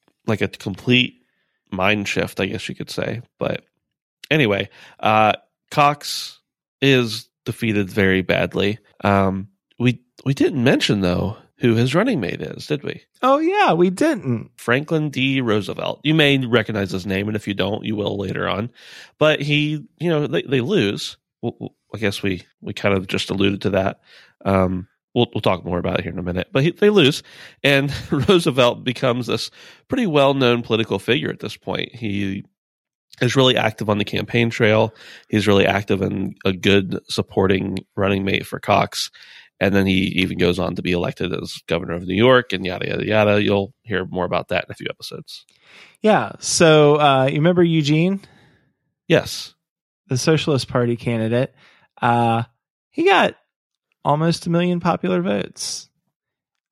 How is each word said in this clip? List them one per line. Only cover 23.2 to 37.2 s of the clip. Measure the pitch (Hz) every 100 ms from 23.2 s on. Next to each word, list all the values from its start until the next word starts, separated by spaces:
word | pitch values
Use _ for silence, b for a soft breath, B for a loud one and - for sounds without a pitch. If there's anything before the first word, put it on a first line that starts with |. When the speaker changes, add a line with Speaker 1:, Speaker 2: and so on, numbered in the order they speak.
| -
Speaker 1:
alluded | 98 98 101
to | 101
that. | 95 95 - b b b b 98
Um, | 95 92 92 98 _ _ 117
we'll, | 113
we'll | 110
talk | 110 90 90
more | 87
about | 87 92
it |
here | 85
in | 90
a |
minute. | 87 90 -
But | 135
he, | 165
they | - 208
lose, | 202 143 - B B B B
and | 139 139 139 -
<laughs> | -
Roosevelt | 147 127 180 170 131 123 107
becomes | 127 120 131 123 113
this | 110 - B B B -
pretty | 269 214
well-known | 147 139 139 123 120
political | 113 110 110 98
figure | - 143 156
at | -
this | 110 -
point. | - 95 87 113
He | 110 101 98 95 - _ _ _ _ _ _ -
is | 123 135
really | 127 117
active | 110 - 107
on | 101
the | -
campaign | 95 - 120 117
trail. | - 110 107 110 B B B B
He's | 107 104
really | 98 -
active | 98 104 98
and | 98 98 98 -
a | 98
good | 92 101 101 92 95 -
supporting | -